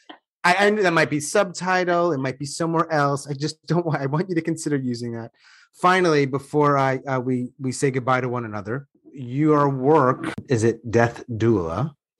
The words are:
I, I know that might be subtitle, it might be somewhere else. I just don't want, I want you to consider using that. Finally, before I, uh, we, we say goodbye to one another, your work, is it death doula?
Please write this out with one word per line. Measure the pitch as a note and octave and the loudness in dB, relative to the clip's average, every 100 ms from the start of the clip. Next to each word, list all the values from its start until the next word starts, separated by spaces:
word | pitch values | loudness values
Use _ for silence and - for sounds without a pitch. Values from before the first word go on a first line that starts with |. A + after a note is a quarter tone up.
| - - _ _ | -20 -20 _ _
I, | F3 F#3 G#3 | 0 4 4
I | |
know | G#3+ | 4
that | F3+ | 2
might | E3 D3+ | 2 2
be | D3 | 0
subtitle, | C#3+ G#3 F#3+ - F3+ F#3 F3+ F3 F3 | -2 0 0 -2 -2 0 2 2 2
it | C#3 | 0
might | C3 B2+ | -4 -6
be | C#3+ | -8
somewhere | - E3 E3 E3 | -4 -2 0 0
else. | D#3 C#3+ C#3 C#3+ | 2 2 0 -4
I | |
just | C3+ D3+ - - | -6 -6 -6 -4
don't | E3 | -2
want, | E3 D3 | 0 -2
I | C#3 | -2
want | D3+ F#3+ | -4 -4
you | E3 | -4
to | |
consider | D#3+ D#3+ D3+ C#3+ | -4 -4 -2 -4
using | B2+ A#2 A#2+ | -2 -6 -8
that. | A#2 A#2 _ _ _ _ | -10 -12 _ _ _ _
Finally, | _ F3+ F#3 F3 D3+ C3+ | _ 2 4 4 2 2
before | C3+ - D3+ D3 C#3+ | -2 -4 0 2 4
I, | C3+ C3 C#3 | 2 -2 -4
uh, | C3 | -4
we, | B2 B2+ B2 - | -2 -4 -6 -8
we | C3 | -8
say | A#2+ C#3+ | -2 -2
goodbye | C3 A#2+ B2+ | -2 0 0
to | B2+ | 0
one | B2 | -4
another, | A2+ G#2 G2 C3 C#3 _ _ | -6 -8 -8 -8 -10 _ _
your | - A#2+ C3+ D#3 D3+ C#3+ | -16 -8 0 2 4 2
work, | C3+ C3 D#3+ B2+ C3 - - - | 2 4 4 4 2 -4 -8 -2
is | A#2 | 2
it | A2+ A2 A#2+ | 2 0 0
death | A2+ A#2 - - | 2 2 0 -10
doula? | A2+ A2+ G#2+ E2 F2 D3+ - _ - | -2 2 2 0 -4 -6 -8 _ -4